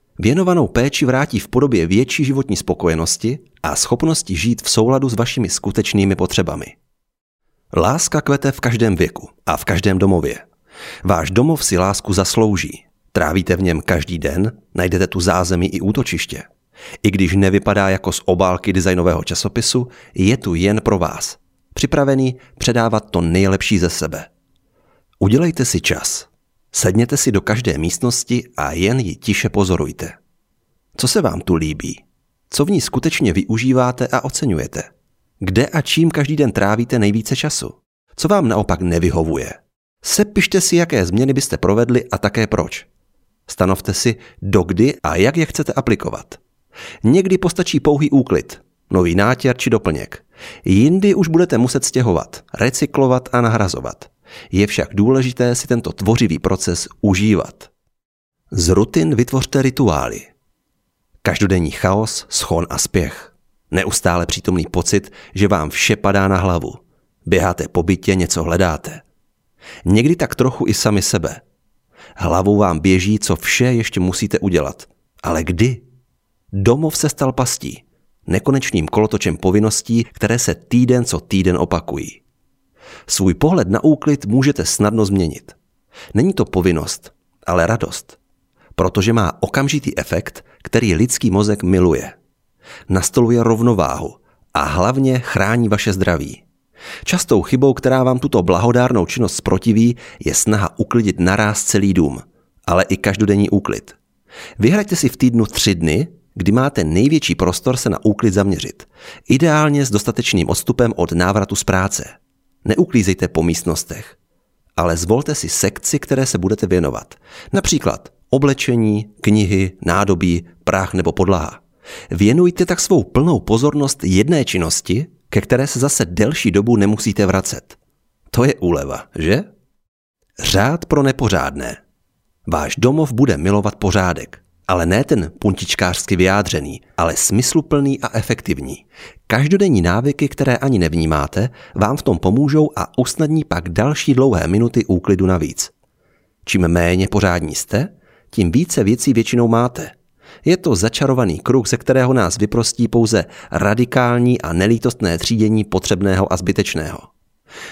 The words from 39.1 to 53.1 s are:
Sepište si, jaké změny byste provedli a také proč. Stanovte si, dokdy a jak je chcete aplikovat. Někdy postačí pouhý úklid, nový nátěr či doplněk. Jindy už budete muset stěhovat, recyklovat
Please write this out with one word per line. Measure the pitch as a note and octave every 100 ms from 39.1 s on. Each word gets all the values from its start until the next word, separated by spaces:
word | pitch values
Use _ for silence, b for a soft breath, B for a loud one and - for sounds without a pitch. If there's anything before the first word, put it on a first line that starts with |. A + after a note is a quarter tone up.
| D#2+ D#2+ C#2+ B1 - _ _ _ _
Sepište | - - G#3 G#3 E3+ G3
si, | - E3+
jaké | E3+ B2+ E2+
změny | G2+ C3
byste | C#3 - -
provedli | F2 G#2 A#2+ B2 -
a | G2
také | G2+ A2+ G#2+
proč. | - E2+ - - _ _ _ _ _ -
Stanovte | - F#2 F#2+ -
si, | F#2 B2 G#2+ B B
dokdy | G2 G2+ E2+ F2 B2+ -
a | D#2 E2+
jak | A2 E3
je | D#3
chcete | - D3
aplikovat. | - B2 G#2+ - G#1+ - - _ _ _ B B B
Někdy | G#2+ E3+ F#3+ F3+
postačí | E3+ - F3 D3
pouhý | D3+ C#3+ D3+
úklid, | C#3 B2+ D#2+ - - _ _ -
nový | F#2 F2 F2
nátěr | G#2 B2+ C3+ A#2+
či | -
doplněk. | A2 G2 C#2+ G1+ - _ B B B -
Jindy | G2 C#3 F#3 G3+ G3+
už | E3
budete | D#3+ F3 A#2
muset | B2 C#3 -
stěhovat, | B2+ A#2+ E2 - - _
recyklovat | - A#2+ - C#3+ - C3+